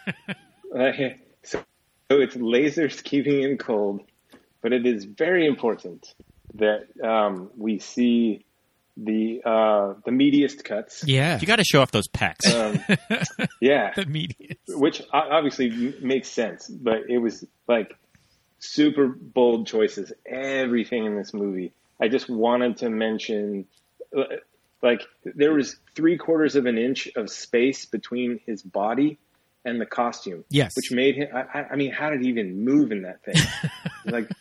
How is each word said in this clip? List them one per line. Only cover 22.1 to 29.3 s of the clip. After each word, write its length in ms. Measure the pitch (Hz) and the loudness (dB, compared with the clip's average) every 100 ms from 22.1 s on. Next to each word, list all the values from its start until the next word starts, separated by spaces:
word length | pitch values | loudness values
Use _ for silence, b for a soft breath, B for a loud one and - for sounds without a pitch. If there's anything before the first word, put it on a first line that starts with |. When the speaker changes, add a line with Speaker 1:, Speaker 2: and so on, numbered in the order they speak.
| 127 - | 0 -2
Speaker 2:
wanted 500 | 113 117 123 123 104 | 0 2 2 0 -2
to 120 | 120 | -4
mention, 760 | 110 110 110 - 107 104 98 - _ _ _ - 139 | -2 -2 -2 -4 -4 -4 -6 -10 _ _ _ -6 -4
uh, 80 | - 139 - _ _ _ | -4 -6 -14 _ _ _
like, 200 | 123 117 - _ | 2 2 -2 _
there 300 | - - 147 | -12 0 4
was 220 | 151 120 - _ | 4 0 -8 _
three 220 | - 165 165 | 0 2 2
quarters 380 | - 160 151 143 | 0 2 2 2
of 100 | 123 | 2
an 120 | 113 | 2
inch 300 | 123 127 - | 0 -2 -6
of 160 | 120 98 | -8 -8
space 560 | - - 117 135 131 - | -10 -2 2 2 0 -6
between 540 | 107 - 123 123 117 | -8 -6 -4 -4 -6
his 160 | - 104 | -8 -10
body 580 | 92 101 104 120 147 151 _ | -6 -2 -2 0 0 -2 _